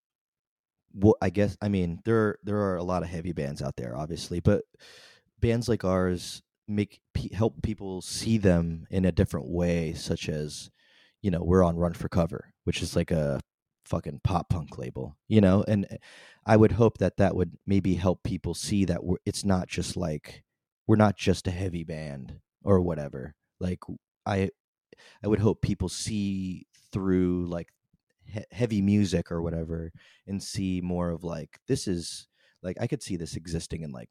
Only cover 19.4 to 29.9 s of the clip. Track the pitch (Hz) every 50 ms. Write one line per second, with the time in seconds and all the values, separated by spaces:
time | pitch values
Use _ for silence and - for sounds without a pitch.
19.4 | - 101 95 90 90 - - - 87 - - 90 90 82 76 73 - - - -
20.4 | _ _ _ _ _ _ _ _ _ - 107 104 107 101 95 - - 101 90 -
21.4 | - 95 87 87 98 92 85 87 82 82 82 78 78 73 71 67 65 - 76 -
22.4 | - _ _ _ - 95 101 92 90 87 82 76 73 71 - 65 64 76 - _
23.4 | _ _ _ _ 92 90 90 - - - 85 - - _ _ _ _ - 104 95
24.4 | 98 95 - _ _ _ _ _ _ _ - _ - - - _ - 104 107 101
25.4 | 104 107 87 - - - 101 - 92 85 - - - - 110 107 101 98 98 95
26.4 | 95 92 90 85 - _ _ _ _ _ - 104 95 95 92 92 92 90 90 90
27.4 | 90 87 85 85 85 - _ _ _ _ _ _ _ _ _ _ _ - 95 104
28.4 | - - - 98 123 113 113 101 98 101 101 104 104 87 90 87 85 - 87 85
29.4 | 82 85 82 82 82 80 82 82 82 82